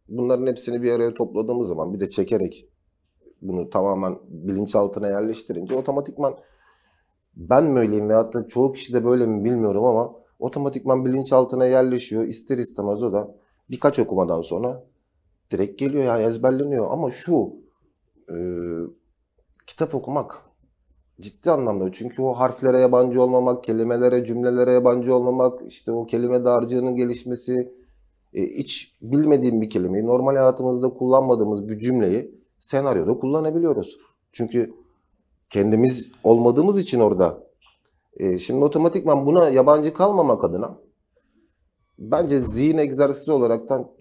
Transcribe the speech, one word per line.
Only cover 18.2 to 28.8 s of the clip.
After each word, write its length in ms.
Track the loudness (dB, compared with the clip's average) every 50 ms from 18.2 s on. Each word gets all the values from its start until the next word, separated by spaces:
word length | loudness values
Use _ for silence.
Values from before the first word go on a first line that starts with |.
| _ -14
e, 80 | -10 -8 -8 -6 -6 -8 -8 -8 -8 -8 -10 -10 -14 _ _ _ _ _ _ _ _ _ _ _ _ _ _
kitap 280 | -18 -8 -8 -6 -6 -6
okumak 480 | -8 -8 -6 -6 -6 -6 -8 -12 -20 -20 _ _ _ _ _ _ _ _ _ _ _ _ _ _ -20
ciddi 300 | -20 -20 -18 _ -2 0
anlamda 420 | 0 0 0 -2 -2 -2 -4 -6
çünkü 300 | -6 -8 -12 -10 -6 -4
o 100 | -4 -4
harflere 480 | 0 0 0 0 0 0 0 2 4 4
yabancı 420 | 4 6 6 4 4 2 2 2
olmamak, 420 | 2 4 4 2 2 0 -2 -2 -4
kelimelere, 600 | -4 -2 -2 0 0 0 2 2 2 2 2 0
cümlelere 480 | -2 -4 -2 -2 0 2 2 4 4
yabancı 420 | 4 6 6 4 4 2 2 2 2
olmamak, 460 | 2 2 2 2 2 2 0 0 -4 -10
işte 260 | -20 -20 -12 -8 -6
o 140 | -4 -4 -4
kelime 380 | -2 -2 -2 0 0 0 2 2
dağarcığının 520 | 2 2 2 2 0 -2 -2 -2 0 0
gelişmesi, 760 | -2 -2 -2 -4 -6 -8 -8 -8 -8 -6 -4 -4 -4 -4 -6 -10 -20 _ _ _ _ _ _ _ _ _ _ -6
e, 80 | -6
hiç 560 | -6 -4 -6 -8 -8 -8 -8 -10